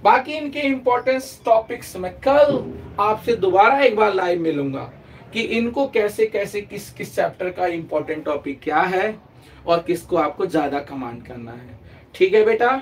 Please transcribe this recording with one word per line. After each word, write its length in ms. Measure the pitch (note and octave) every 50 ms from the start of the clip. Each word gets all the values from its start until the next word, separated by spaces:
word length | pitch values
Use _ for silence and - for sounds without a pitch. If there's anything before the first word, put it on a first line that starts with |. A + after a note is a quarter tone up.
| -
बाकी 300 | D4 A#3 C4 B3+ D4+ D4+
इनके 260 | D#4 D4 C#4+ C#4 D4
इंपॉर्टेंस 800 | D4 C#4 C4+ B3+ - B3+ B3 B3 B3 C4 C4 C4 B3+ - - - -
topics 500 | A#3 A3+ A3 A3 - A#3+ A#3 - - -
मैं 140 | F#3 F3+ F3+ - -
कल 440 | - C4+ C#4 D4 D4 C#4+ C#4 B3 - - - - - - - -
आपसे 360 | G3+ G#3+ G#3+ G#3+ - A#3+ A#3
दोबारा 440 | - F3+ F#3+ F3 F#3+ G#3 A#3 C4+ C#4
एक 160 | C#4 B3 G#3+
बार 180 | G#3 G#3+ G#3 F#3+
live 280 | F#3 F3+ F3 F3 F3
मिलूंगा 400 | E3 D#3+ D#3 C#3+ C#3 C#3 C3+ C#3 C#3+ - - - - - - - - - -
कि 80 | A3
इनको 460 | A3+ - - A#3 A#3 A#3+ A#3+ C#4 C#4
कैसे, 380 | C4 - A3+ G#3 G#3 G3+ - A3
कैसे, 360 | A3 - G3 G3+ - - G#3
किस, 280 | G3+ - G3 G3+ G3+ -
किस 240 | - - F3+ - -
chapter 340 | - F3 E3+ - - F#3+ F3+
का 180 | F3+ F3+ F3+
important 560 | F3 E3+ E3 D#3+ - D#3 D3+ C#3+ D3 D#3 D#3 D3+
topic 340 | D3+ D3 C#3+ - C#3+ C#3 C3+
क्या 200 | - D3+ D3 D#3
है 340 | F3+ F#3 F#3+ F#3 G3 A3 A3 - - - _ - - - - - -
और 140 | F3 E3+ E3+ E3+
किसको 340 | - F3 E3 - - F3+
आपको 280 | E3+ D3+ D3 - - C#3+
ज़्यादा 340 | C#3 - D#3+ D3 C#3 C3+ C#3+
command 440 | C#3 - C#3+ C3+ B2+ A#2+ A#2 A#2+ -
करना 260 | - B2 A#2+ A#2 A#2
है। 280 | A#2 B2 - - - - - - - - - - -
ठीक 180 | - F3+ F#3+ F#3+
है 100 | G#3+ G#3+
बेटा? 240 | A3 A3 A3 A#3+ B3 C4 C4+